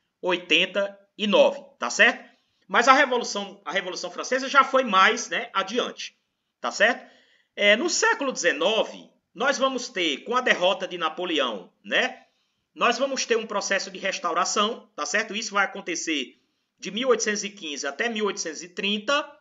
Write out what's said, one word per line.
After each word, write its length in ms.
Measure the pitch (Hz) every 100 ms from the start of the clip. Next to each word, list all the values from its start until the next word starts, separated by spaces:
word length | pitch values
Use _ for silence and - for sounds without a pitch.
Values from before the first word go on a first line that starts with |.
| _ _
oitenta 760 | 175 180 - 160 185 202 202 - _ -
e 100 | 208
nove, 340 | 175 120 - - _
tá 120 | 120
certo? 360 | - 226 269 - _ _ _ _
Mas 180 | 190 254
a 60 |
Revolução, 680 | 269 277 247 - 202 196 - 147
a 60 |
Revolução 380 | 180 185 170 175
Francesa 380 | - 147 262 262
já 160 | 277
foi 220 | 262 262 254
mais, 420 | 190 196 233 -
né, 220 | 175 240
adiante, 640 | 196 190 240 117 - - - _ _ _ _
tá 100 | 123
certo? 340 | - 208 254 - _ _ _ _
É, 220 | - 202 220
no 140 | 339
século 420 | - 453 440 277
dezenove, 800 | 208 170 143 175 220 - 95 85 _ _ 170
nós 220 | 262 208
vamos 320 | 262 262 -
ter, 340 | 185 170 135
com 140 | - 247
a 40 |
derrota 460 | 240 175 180 185 180
de 100 | 175
Napoleão, 720 | 160 165 180 156 131 104 87 _
né, 400 | - 151 254 254 _ _ _ _ _
nós 240 | - 214 226
vamos 280 | 269 254 -
ter 100 | 233
um 100 | 214
processo 460 | 202 - 196 190
de 80 | 185
restauração, 920 | 190 180 175 165 185 220 208 247 - -
tá 100 | 147
certo? 300 | - - 202
Isso 180 | 220
vai 120 | 202 190
acontecer 720 | 202 185 156 - 151 123 _ _ _ _ _
de 120 | 190
mil 180 | 196 262
oitocentos 340 | 220 214 202
e 60 | -
quinze 360 | - 160 139 139
até 220 | 139 233
mil 180 | 214 208
oitocentos 360 | 190 170 147
e 60 | 170
trinta 600 | 190 196 214 208 285 294 -